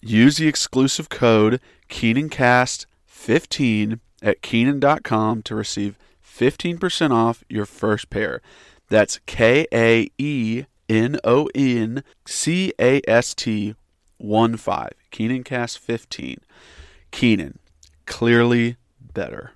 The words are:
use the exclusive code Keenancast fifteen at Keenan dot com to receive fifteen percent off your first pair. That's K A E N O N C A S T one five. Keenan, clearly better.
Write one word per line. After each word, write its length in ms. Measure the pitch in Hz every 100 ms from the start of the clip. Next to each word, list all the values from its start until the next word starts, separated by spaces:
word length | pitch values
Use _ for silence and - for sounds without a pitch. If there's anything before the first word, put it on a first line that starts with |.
use 380 | 110 110 123 147
the 100 | 156
exclusive 600 | 143 - 131 135 - 160
code 500 | - 120 110 107 123 _ _ _
Keenancast 960 | - 117 117 151 - 123 123 127 - - _
fifteen 960 | _ - - 127 - - 131 107 104 113 _ _
at 180 | 110 -
Keenan 400 | - 113 123 143
dot 220 | 139 156
com 400 | - 113 110 110
to 120 | -
receive 440 | 107 104 - 101 101 _ _
fifteen 560 | _ - 123 - 175 170
percent 340 | 180 - 160
off 320 | 120 113 117 _
your 160 | 107 104
first 420 | - 107 107 -
pair. 320 | 104 104 64 _ - - _ _
That's 300 | 107 104 - -
K 400 | - 113 131 160
A 380 | 117 113 113 110 _
E 480 | 143 143 113 113 143 _ _
N 300 | 110 120 147
O 240 | - 123 151
N 500 | - 135 120 110 123 - _ -
C 460 | - - 175 190 -
A 220 | 123 139 -
S 260 | 113 120
T 400 | - - 107 101 - _ _ _ _
one 380 | 104 110 117 113
five. 360 | - - 57 - _
Keenan, 340 | - 110 127 123 123 120 - - 117 _ - 65 - _ _ - - - _ _ - 123 104 73 - _ _ _ _ -
clearly 680 | - 117 120 120 120 117 120 _ _
better. 520 | - - 80 55 -